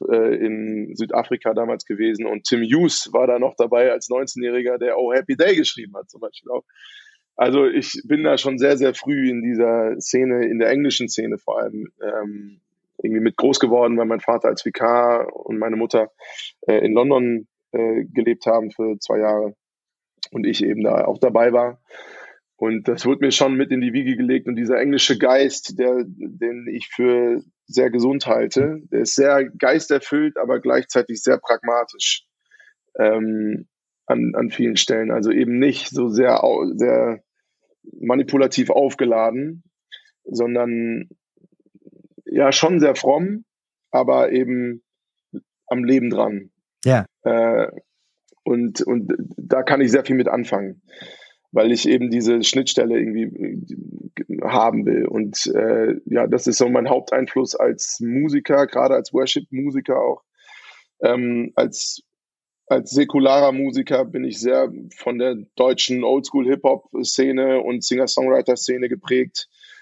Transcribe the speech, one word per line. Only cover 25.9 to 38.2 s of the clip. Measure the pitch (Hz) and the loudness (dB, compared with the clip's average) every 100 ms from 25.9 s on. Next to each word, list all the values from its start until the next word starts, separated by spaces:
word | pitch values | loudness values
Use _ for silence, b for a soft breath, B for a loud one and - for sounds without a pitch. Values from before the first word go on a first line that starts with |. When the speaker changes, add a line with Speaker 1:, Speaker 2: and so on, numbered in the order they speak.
| 127 113 | 0 -4
Speaker 1:
den | - - - 117 120 120 | -10 -14 -8 -6 -6 -10
ich | 120 - | -10 -10
für | - 123 120 120 120 - _ - | -2 2 2 2 0 -6 _ -6
sehr | 127 127 | 0 2
gesund | 120 123 135 - | 2 2 0 0
halte, | 113 113 131 143 156 - | 0 2 0 0 -2 -6
der | 113 | -4
ist | 117 - | 0 2
sehr | 139 139 131 | 4 4 0
geisterfüllt, | - 131 156 - 139 - 147 151 - | -2 0 0 2 -2 0 0 0 -2
aber | 120 127 | -2 -2
gleichzeitig | 127 131 - 127 117 113 | 0 -2 0 -2 -2 -2
sehr | 127 123 | 0 0
pragmatisch, | - 113 120 120 117 - - - - _ b b b b _ - | 0 -2 0 -2 -2 -4 -4 -4 -8 _ b b b b _ 0
ähm, | 110 110 110 110 107 107 - _ _ _ - | 2 2 0 -2 -2 -4 -8 _ _ _ -2
an, | 120 117 - | 0 0 -2
an | 120 | -2
vielen | - 117 110 | -2 0 0
Stellen. | - 113 113 | 0 0 0
Also | 117 107 | 0 0
eben | 120 123 120 | 2 2 2
nicht | 143 123 - | 2 0 -4
so | 135 123 | -4 0
sehr | 107 123 113 | 2 4 4
au-, | - 117 - 104 | 4 2 -2 0
sehr | 120 123 120 110 _ _ _ _ _ _ - - | 2 2 0 -2 _ _ _ _ _ _ -20 -8
manipulativ | 117 131 | -2 0